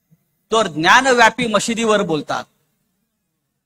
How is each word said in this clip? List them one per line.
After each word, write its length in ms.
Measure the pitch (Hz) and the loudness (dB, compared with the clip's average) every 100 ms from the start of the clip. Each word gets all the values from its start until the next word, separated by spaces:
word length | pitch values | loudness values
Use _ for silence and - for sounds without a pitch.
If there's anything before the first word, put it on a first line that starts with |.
| _ _ _ _ - | _ _ _ _ -6
तर 160 | - 185 | -2 -2
ज्ञानव्यापी 800 | 147 170 233 269 247 226 226 240 | -2 2 4 4 2 2 0 -4
मशिदीवर 540 | 208 - 220 226 208 | -4 -4 -4 0 0
बोलतात, 420 | 185 151 127 127 - _ _ _ _ _ _ _ _ _ _ _ | -2 -6 -6 -10 -10 _ _ _ _ _ _ _ _ _ _ _